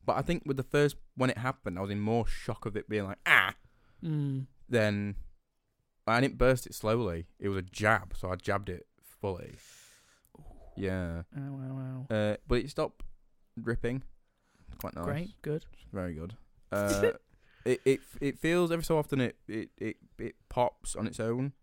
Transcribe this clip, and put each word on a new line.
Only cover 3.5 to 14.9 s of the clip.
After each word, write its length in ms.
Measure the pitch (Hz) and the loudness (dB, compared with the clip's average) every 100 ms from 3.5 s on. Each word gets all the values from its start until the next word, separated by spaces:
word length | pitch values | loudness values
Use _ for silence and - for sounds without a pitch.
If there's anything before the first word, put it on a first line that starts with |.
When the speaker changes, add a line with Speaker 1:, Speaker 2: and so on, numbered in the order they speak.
| - - _ _ _ | 0 -18 _ _ _
Speaker 2:
Mm. 440 | 165 151 143 135 131 _ - | -4 0 0 -2 -6 _ 0
Speaker 1:
Then 480 | 120 107 101 101 98 - - _ _ _ _ _ _ - | 2 4 2 0 -4 -10 -16 _ _ _ _ _ _ 0
I 120 | 113 | 4
didn't 160 | 135 - | 2 4
burst 280 | 123 131 - | 4 4 0
it 80 | |
slowly. 540 | - 107 113 110 82 87 _ | -4 0 2 2 -4 -8 _
It 100 | 101 | -2
was 80 | 98 | -2
a 20 | |
jab, 520 | 90 - 107 107 - - | -4 0 4 4 2 -6
so 140 | 92 | -4
I 40 | 92 | -4
jabbed 340 | - 101 101 | -2 -2 -2
it 180 | 90 - _ | -10 -12 _
fully. 520 | - - 101 87 - - - - - - _ _ _ - | -20 -8 -6 -6 -10 -16 -20 -20 -20 -20 _ _ _ -20
Speaker 2:
Ooh. 40 | - - - - | -20 -18 -18 -6
Speaker 1:
Yeah. 480 | 95 92 87 82 85 - | -2 -2 -4 -6 -8 -10
Speaker 2:
Ow, 40 | |
ow, 640 | 139 139 131 135 131 131 131 | -10 -8 -8 -8 -8 -10 -4
ow. 60 | 110 | 0
Speaker 1:
Uh, 220 | 107 104 - | 0 -2 0
but 80 | 123 | 0
it 100 | 131 | 0
stopped 340 | - 156 - - - _ _ _ - | -4 -4 -4 -12 -12 _ _ _ -8
ripping. 480 | 113 117 120 131 - - _ _ _ _ - - | -2 0 0 -4 -8 -18 _ _ _ _ -20 -10
Quite 160 | - | -8